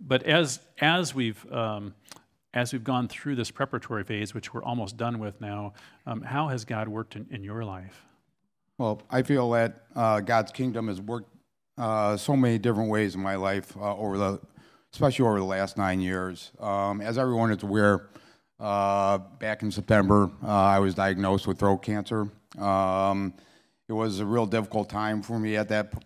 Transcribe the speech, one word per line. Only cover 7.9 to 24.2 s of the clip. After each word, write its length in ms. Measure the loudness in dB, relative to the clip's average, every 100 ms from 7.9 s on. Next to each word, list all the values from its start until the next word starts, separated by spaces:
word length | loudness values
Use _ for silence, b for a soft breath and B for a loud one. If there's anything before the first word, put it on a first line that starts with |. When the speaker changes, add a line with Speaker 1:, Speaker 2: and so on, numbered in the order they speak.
| -20 _ _ _ _ _ _ _ -4
Speaker 2:
Well, 240 | -2 -2 -2
I 100 | -2
feel 300 | 2 2 4
that, 320 | 2 2 -2 _ 0
uh, 260 | 2 2
God's 300 | 4 2 2
kingdom 360 | -2 -4 -2 -4
has 120 | -6
worked, 300 | -6 -8 -10 _ _ _ _ -6
uh, 400 | -2 2 2 0
so 180 | 2 4
many 220 | 4 4
different 320 | 2 2 2
ways 240 | 2 0
in 80 | 0
my 140 | -4 -2
life, 420 | -2 -2 -4 -8
uh, 180 | -6 -4
over 220 | -2 0
the, 240 | 0 -2 -8 -20 b b b
especially 360 | 0 0 4 4
over 100 | 4
the 80 | 2
last 320 | 0 -2 0
nine 240 | 0 2
years. 500 | 0 -2 -4 -8 -14 -10
Um, 400 | -4 0 0 -2
as 200 | -4 -2
everyone 320 | 0 2 2
is 100 | 2
aware, 480 | 0 4 6 4 0 B B B B _
uh, 600 | -4 0 2 2 2 2 -2 -8
back 220 | -6 -4
in 80 | -4
September, 640 | -6 4 6 8 6 6 0
uh, 40 | 0
I 320 | 4 6 6
was 160 | 4 2
diagnosed 500 | 0 2 2 0 0
with 140 | 0
throat 240 | 2 2
cancer. 440 | 0 -4 -4 -4 -4 -8 _ -6
Um, 800 | 0 2 2 2 0 0 -4 -8 b b b b -6
it 60 |
was 260 | -2 -2
a 60 | -2